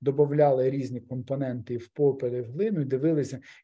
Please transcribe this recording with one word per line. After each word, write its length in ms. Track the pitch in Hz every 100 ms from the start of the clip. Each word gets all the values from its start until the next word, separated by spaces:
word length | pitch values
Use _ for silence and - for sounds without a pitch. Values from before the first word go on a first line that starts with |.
добавляли 680 | 131 139 147 147 147 131 131
різні 300 | 139 120 123
компоненти 760 | - 135 - 139 131 123 110 120
в 100 | -
попел, 340 | - 143 135
в 300 | 123 123 117
глину 300 | 143 214 185
і 40 | 131
дивилися, 540 | 131 156 151 131 131 - -